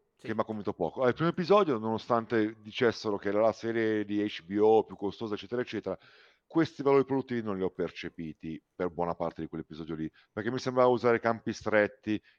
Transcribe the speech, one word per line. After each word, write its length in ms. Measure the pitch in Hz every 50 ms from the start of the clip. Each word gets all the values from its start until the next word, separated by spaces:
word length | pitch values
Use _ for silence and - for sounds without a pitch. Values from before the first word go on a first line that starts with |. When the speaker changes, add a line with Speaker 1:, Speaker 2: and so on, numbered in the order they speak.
| _ _ _
Speaker 1:
Sì. 120 | _ - 123
Speaker 2:
che 60 | 107
mi 60 | 110
ha 40 | 107
convinto 280 | - 113 107 95 104 95
poco. 220 | - 87 78 -
Allora, 140 | - 131 123
il 40 | 117
primo 160 | - 156 170
episodio, 480 | 170 - 175 147 196 208 202 160 127 110
nonostante 800 | 110 113 113 104 - - 123 117 113 - 120 113 107 110 113 110
dicessero 560 | 107 107 104 - 127 113 107 - - 110 101 95
che 100 | - 104
era 120 | 98 104
la 120 | 110 110 104
serie 520 | - - 113 113 117 113 110 110 107 104
di 160 | 101 104 104 104
H 180 | 107 - - 80
B 140 | 85 98 104
O 220 | 104 110 110 110 98
più 120 | - 95
costosa, 380 | - 104 98 - - 120 107 104
eccetera, 280 | 98 - 98 120 120 123
eccetera, 340 | - - 107 - 95 92 - _ - - - - _ _ _ _
questi 380 | _ - 160 160 - - - 139
valori 220 | 139 139 139 131
produttivi 380 | - 135 135 127 - 123 120 110
non 140 | 107 98
li 60 | 95 92
ho 80 | 90
percepiti 880 | - - 87 82 - - - 82 - - 85 78 73 _ - 82 78 - - _ _
per 160 | - 92 90
buona 240 | 85 87 87 87 85
parte 280 | - 85 82 - - 80
di 40 |
quell'episodio 480 | 78 - 80 78 - 80 76 82 76 82
lì, 160 | 78 80 78 - _ _ _ _
perché 180 | - 101 113
mi 80 | 123 131
sembrava 300 | - 131 127 127 127 123
usare 320 | 123 117 113 123 117 113
campi 320 | - 117 113 110 - 120 110
stretti, 680 | - - 110 104 107 104 101 - - _ 107 107 98 - _ _